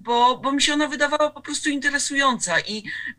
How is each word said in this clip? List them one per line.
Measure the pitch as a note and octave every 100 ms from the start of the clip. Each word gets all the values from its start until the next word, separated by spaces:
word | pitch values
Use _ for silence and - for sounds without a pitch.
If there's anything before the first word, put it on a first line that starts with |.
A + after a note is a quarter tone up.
bo, | A#3 A#3+ B3 B3+
bo | C4
mi | C#4
się | C#4
ona | D4 D4
wydawała | C#4 C#4+ D4+ D4+
po | D4
prostu | - D4 D#4
interesująca | C#4+ C#4 C#4 - C#4 C#4 A#3+ - E3
i | - G#3+ - - -